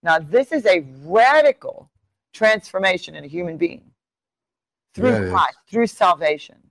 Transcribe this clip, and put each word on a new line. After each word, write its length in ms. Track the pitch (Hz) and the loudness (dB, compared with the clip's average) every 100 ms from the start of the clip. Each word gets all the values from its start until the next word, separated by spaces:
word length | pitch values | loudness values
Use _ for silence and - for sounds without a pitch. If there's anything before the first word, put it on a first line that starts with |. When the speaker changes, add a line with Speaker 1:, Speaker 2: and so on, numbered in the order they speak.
Speaker 1:
Now, 180 | 170 160 | 0 -2
this 320 | 151 220 269 | 0 -2 0
is 140 | 311 214 | -2 2
a 200 | 180 139 131 | 0 -2 -18
radical 840 | 147 202 247 302 294 - - - - _ _ _ _ | -2 2 4 4 4 0 -8 -16 -20 _ _ _ _
transformation 800 | - 220 214 - 190 190 180 - 156 | -2 0 0 -4 -4 -2 -4 -8 -18
in 80 | |
a 40 | 143 | -14
human 300 | 165 175 160 | -10 -10 -4
being 340 | 170 - _ _ _ _ _ _ _ _ _ _ _ | -6 -6 _ _ _ _ _ _ _ _ _ _ _
through 180 | - 247 | -2 0
Speaker 2:
Yeah, 60 | 220 | 0
it 60 | |
is. 80 | - | -2
Speaker 1:
Christ, 260 | 123 156 - _ | -2 -2 -4 _
through 180 | 220 233 | -4 -4
salvation. 720 | - 190 165 156 151 - _ _ | 0 0 2 -2 -4 -8 _ _